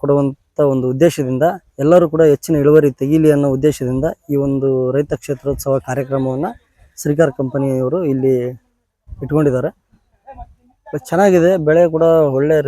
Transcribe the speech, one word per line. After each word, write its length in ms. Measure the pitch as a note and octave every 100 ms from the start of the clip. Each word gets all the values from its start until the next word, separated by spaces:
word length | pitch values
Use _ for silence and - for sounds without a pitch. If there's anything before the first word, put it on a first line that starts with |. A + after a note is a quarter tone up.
ಕೊಡುವಂತ 600 | C#3+ C#3+ C#3 C3+ _ - D3
ಒಂದು 140 | C3 B2+
ಉದ್ದೇಶದಿಂದ, 520 | C3 E3+ D3 C3 B2+ E3 F#3 _ -
ಎಲ್ಲರೂ 240 | D3 F3 E3
ಕೂಡ 100 | D#3 D#3+
ಹೆಚ್ಚಿನ 240 | C#3+ - D#3
ಇಳುವರಿ 280 | C#3+ D#3 D3 B2+
ತೆಗೀಲಿ 300 | C3+ D#3+ D#3
ಅನ್ನೋ 140 | C#3+ C#3+ C3+
ಉದ್ದೇಶದಿಂದ 500 | D3+ - B2 C3 D#3 - -
ಈ 40 | C#3+ C#3
ಒಂದು 220 | C#3 C3+ C3 B2+
ರೈತ 180 | C3+ D3 D3
ಕ್ಷೇತ್ರೋತ್ಸವ 520 | - C3+ C#3+ C3+ C#3 C3+ -
ಕಾರ್ಯಕ್ರಮವನ್ನ 600 | C3 C3 C3+ C3 C3 F3+ A#3+ _ _ _ -
ಶ್ರೀಕಾರ್ 300 | D3+ D3 D#3 C3+
ಕಂಪನಿಯವರು 600 | C3 C#3 C3+ C3 B2+ F3 E3
ಇಲ್ಲಿ 220 | C3+ C3 B2+ B2 B2 _ _ _ _ - -
ಇಟ್ಕೊಂಡಿದ್ದಾರೆ. 460 | B2+ D3 D3 B2+ D3 - _ _ _ _ C#4 B3+ - _ _ _ - D3+ -
ಚೆನ್ನಾಗಿದೆ, 420 | E3+ G3+ F3+ E3+ F#3+ D3+
ಬೆಳೆ 160 | E3 E3+
ಕೂಡ 100 | D#3+ E3 E3 D3 C3
ಒಳ್ಳೆ 180 | D3 D#3